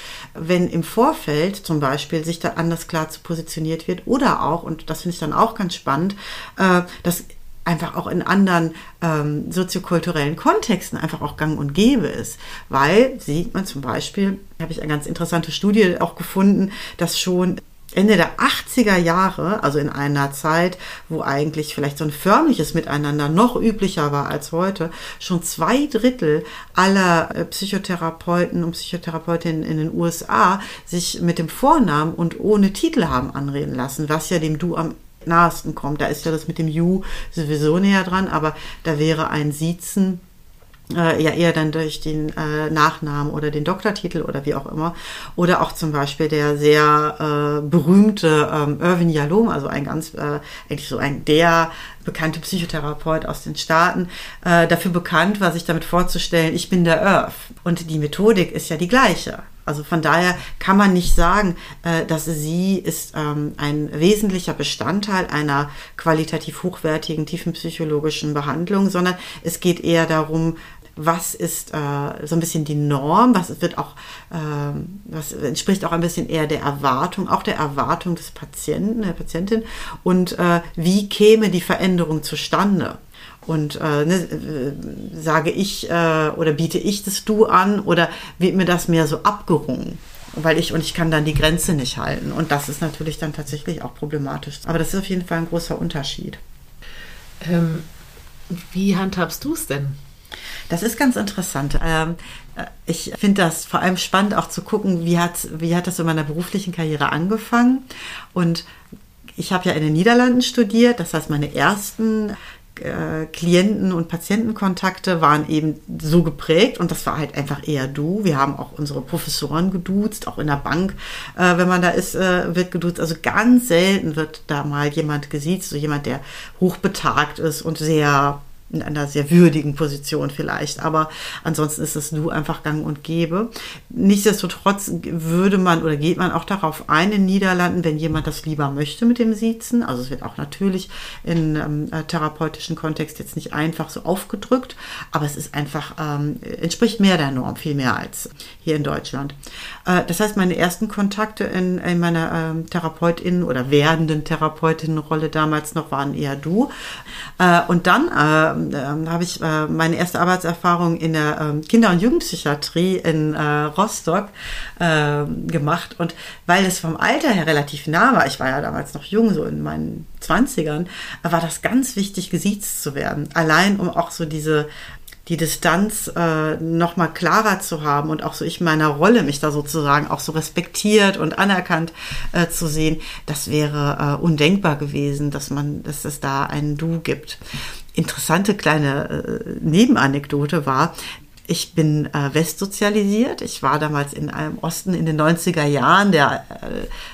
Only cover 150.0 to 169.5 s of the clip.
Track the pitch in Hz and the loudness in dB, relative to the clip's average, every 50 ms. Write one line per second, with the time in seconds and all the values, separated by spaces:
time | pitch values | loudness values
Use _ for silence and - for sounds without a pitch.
150 | 247 - 165 - 214 214 208 208 185 185 - - 170 180 175 - 220 220 - 208 | 2 0 0 0 0 0 2 0 2 2 2 2 0 0 0 -2 -4 -4 -2 -2
151 | 202 196 202 208 214 214 - - 196 - - 185 185 180 180 - - 175 175 175 | -2 0 0 -2 -4 -4 -2 -4 -4 -2 0 0 0 0 -2 -2 -2 0 0 2
152 | 170 170 170 165 165 - 170 165 160 160 160 165 160 - - 175 170 160 - - | 2 2 2 2 0 0 -2 -2 -2 -2 -4 -4 -6 -4 -4 -4 -4 -4 -2 0
153 | 175 175 170 - - 180 180 175 175 - 131 131 123 135 147 143 143 160 165 160 | 0 0 0 0 -2 0 0 2 2 0 0 -2 0 4 4 6 6 4 4 2
154 | 160 156 156 151 151 - 165 147 156 156 151 - 165 160 160 160 160 160 160 156 | 2 0 0 -2 -2 -4 -2 -2 0 -2 -2 0 0 0 0 0 -2 -2 -2 -2
155 | 151 - 160 156 156 151 - 156 156 156 151 151 147 - - 160 151 - 139 139 | -2 -2 -2 -2 -2 0 2 2 2 4 2 0 -2 -2 -4 -6 -4 -2 -2 -2
156 | 139 143 143 151 151 139 139 139 143 156 175 220 277 285 - - - - - - | -2 -2 -2 -2 -2 -2 -4 -4 -2 0 2 2 2 0 -2 -10 -12 -12 -14 -14
157 | - - - - - - - - 185 180 170 170 175 - 175 170 - 185 180 233 | -14 -16 -14 -14 -14 -14 -2 2 4 6 6 6 4 4 2 2 4 4 4 4
158 | 320 339 - 139 147 156 156 156 156 156 139 160 165 143 143 143 131 139 147 156 | 4 2 2 2 4 4 6 4 4 2 2 0 -2 -4 -4 -4 -4 -4 -4 -4
159 | 160 160 170 170 180 175 - - - 160 156 156 156 156 160 160 165 165 165 - | -2 -2 -2 -2 -2 -4 -4 -4 -2 0 0 0 0 0 0 0 2 2 2 0
160 | 175 175 - - 175 180 185 180 180 165 170 - - 180 170 170 175 165 165 - | -2 -2 0 0 2 2 2 2 0 -4 -4 0 2 2 2 4 2 0 0 0
161 | 160 160 160 156 151 151 151 151 156 151 143 151 151 - - 226 226 196 175 170 | 0 0 0 0 0 0 0 -2 -2 -2 -2 -4 0 4 6 6 6 6 4 4
162 | 196 254 320 339 - - 175 - - 151 147 147 - - - 165 175 190 185 180 | 4 4 2 2 0 -2 -6 -4 -2 -2 -2 -2 -4 -4 0 0 2 2 0 0
163 | - 165 156 156 151 151 151 156 151 147 147 147 151 151 147 185 202 240 - - | 0 0 2 2 2 0 0 0 0 0 0 0 0 0 0 0 0 0 -2 -4
164 | - 165 165 202 202 - - - - - - - - - - - 175 165 156 151 | -2 0 0 0 -2 -4 -12 -14 -12 -10 -8 -8 -10 -10 -4 -2 0 2 2 2
165 | 147 147 147 147 147 151 165 165 156 160 165 156 143 147 165 175 - - - - | 2 2 0 0 -2 -2 -4 -4 -4 -2 -2 0 2 0 0 -2 -4 -10 -6 -4
166 | 170 170 - - - - - - - - 175 190 196 185 180 - - 160 160 - | -4 -4 -4 -10 -16 -18 -18 -10 0 2 2 4 4 2 0 -2 -4 -4 -2 0
167 | - 190 262 294 320 285 208 175 151 156 151 147 143 - 147 143 - 160 151 175 | 2 2 2 2 2 2 2 2 2 2 2 2 0 -2 -6 -8 -4 -2 2 4
168 | 220 269 247 170 - 135 - - - 131 131 143 - - 151 - 147 - - 143 | 4 4 6 4 2 2 0 -2 -4 -2 -2 -2 -4 -4 -4 -6 -6 -8 -10 -12
169 | - - 196 220 233 214 185 156 - - | -8 -2 2 2 4 4 2 0 -2 -4